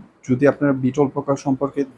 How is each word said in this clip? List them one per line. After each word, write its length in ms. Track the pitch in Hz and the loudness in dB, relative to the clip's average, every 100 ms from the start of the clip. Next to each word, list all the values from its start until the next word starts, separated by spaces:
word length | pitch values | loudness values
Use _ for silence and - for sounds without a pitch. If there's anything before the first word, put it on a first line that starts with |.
| - _ | -16 _
যদি 200 | - 127 143 | -2 2 2
আপনারা 260 | - 143 | 2 0
বিটল 360 | 135 127 139 135 | 0 0 0 0
পোকা 260 | 143 135 139 | 0 -2 -2
সম্পর্কে 460 | 143 135 139 143 135 | 0 -2 -2 -2 -6